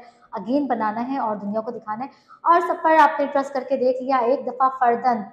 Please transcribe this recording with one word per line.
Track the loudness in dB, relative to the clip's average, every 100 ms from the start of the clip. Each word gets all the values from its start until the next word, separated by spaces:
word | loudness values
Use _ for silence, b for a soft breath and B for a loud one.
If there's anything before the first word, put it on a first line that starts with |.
| b b b
again | -10 -2 -2 0
बनाना | -2 -2 -4
है | -4 -4
और | -4 -6
दुनिया | -6 -6
को | -6
दिखाना | -10 -10 -10
है। | -10 b b b 4
और | 4
सब | 2 0
पर | 4 6
आपने | 6 4 -2
trust | -2 -2
करके | -4 -4 0
देख | 0 0
लिया, | 0 0
एक | 2 0 -2
दफ़ा | 0 0
फर्दन, | 2 0 2 0 -2 -6